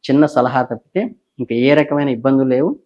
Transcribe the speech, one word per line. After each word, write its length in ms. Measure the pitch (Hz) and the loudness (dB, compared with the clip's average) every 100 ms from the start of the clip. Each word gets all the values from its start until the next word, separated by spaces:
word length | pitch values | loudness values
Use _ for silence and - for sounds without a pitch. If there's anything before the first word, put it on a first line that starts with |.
| - | 0
చిన్న 200 | 139 151 139 | 2 2 2
సలహా 260 | 123 131 123 | 0 -2 -4
తప్పితే 320 | 117 _ 185 240 - _ - | -8 _ -6 -6 -10 _ -12
ఇంకా 140 | 123 117 131 | -6 0 2
ఏ 40 | 147 | 2
రకమైన 300 | 147 147 143 120 | 2 -2 -4 -2
ఇబ్బందులు 320 | 131 135 135 | 0 0 2
లేవు. 160 | 127 165 294 | 0 -2 -4